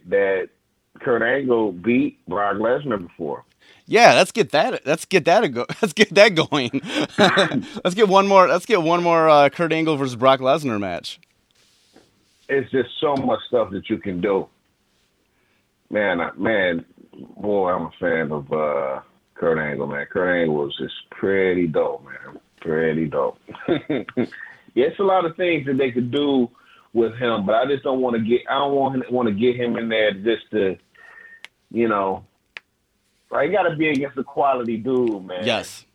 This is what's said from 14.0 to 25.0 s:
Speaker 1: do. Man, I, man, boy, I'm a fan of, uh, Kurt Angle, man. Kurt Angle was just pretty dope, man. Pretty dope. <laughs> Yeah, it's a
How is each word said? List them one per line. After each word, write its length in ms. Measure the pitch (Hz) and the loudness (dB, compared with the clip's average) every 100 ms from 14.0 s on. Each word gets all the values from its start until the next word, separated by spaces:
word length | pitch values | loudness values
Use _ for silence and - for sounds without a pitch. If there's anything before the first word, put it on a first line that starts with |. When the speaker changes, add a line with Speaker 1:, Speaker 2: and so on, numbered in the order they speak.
| 101 87 | -4 -4
Speaker 1:
do. 260 | 101 95 - _ _ _ _ _ _ _ _ _ _ _ _ _ _ | 0 0 -2 _ _ _ _ _ _ _ _ _ _ _ _ _ _
Man, 280 | 107 101 87 | -2 -2 -2
I, 120 | - - | -4 -4
man, 480 | 104 107 92 82 - _ _ - 65 - | -2 0 0 -2 -8 _ _ -20 -20 -8
boy, 320 | 101 101 90 | -2 0 0
I'm 140 | 90 80 | -2 -6
a 40 | - | -6
fan 320 | 90 80 76 | -2 -2 -2
of, 200 | 76 69 | -6 -4
uh, 500 | 78 76 76 67 67 - _ _ - | -2 -2 -2 -4 -6 -12 _ _ -4
Kurt 240 | 85 80 | 0 0
Angle, 280 | 76 69 71 | -2 -6 -6
man. 180 | 71 71 | -8 -6
Kurt 280 | - 90 87 | -2 0 0
Angle 200 | 82 76 | 0 0
was 200 | 71 - | -4 -6
just 160 | - - - | -10 -12 -20
pretty 560 | - 98 98 92 90 85 | -6 -2 2 2 2 0
dope, 380 | 76 73 67 69 | 0 -2 -4 -12
man. 340 | 69 69 - - _ | -20 -18 -20 -20 _
Pretty 440 | 85 78 80 78 80 | -4 -2 0 -2 -2
dope. 320 | 73 64 - - - - | -2 -4 -6 -18 -10 -4
<laughs> 0 | 151 - 139 - - 117 - - - _ 113 | -4 -2 -6 -4 -6 -6 -8 -20 -20 _ 0
Yeah, 100 | 147 | 0
it's 120 | |
a 40 | - | 0